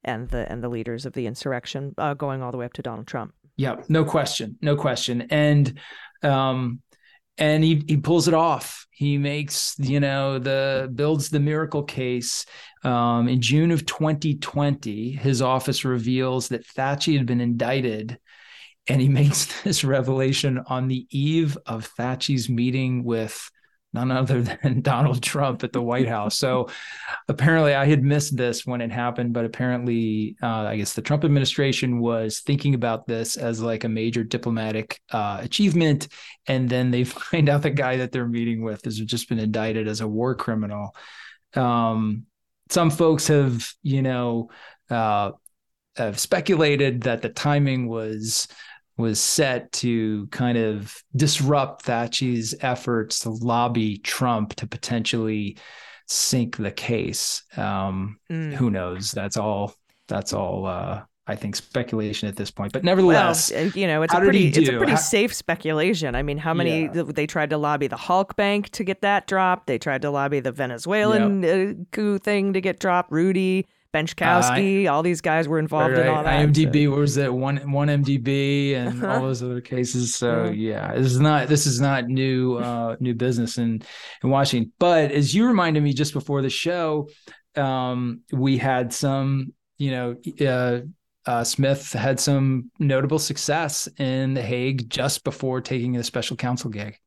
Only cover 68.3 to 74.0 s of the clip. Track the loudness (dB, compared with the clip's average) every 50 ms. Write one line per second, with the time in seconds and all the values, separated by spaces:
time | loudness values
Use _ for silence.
68.3 | -2 -2 0 0 2 0 -2 -4 -6 -6 -4 -4 -4 -2 0 0 0 0 0 0
69.3 | 0 2 4 4 2 0 _ -4 -4 -2 -2 -2 -2 -2 -2 -2 0 0 0 0
70.3 | 0 0 -2 -2 -4 -4 -4 -4 -4 -6 -4 -2 0 2 4 4 4 4 4 4
71.3 | 2 2 2 2 2 2 2 0 -2 -6 -12 -10 -4 -2 0 0 0 0 _ 0
72.3 | 0 2 2 2 0 0 0 -2 -4 -2 0 2 2 2 0 0 0 2 2 4
73.3 | 2 2 2 2 2 0 0 _ _ _ _ _ -2 -2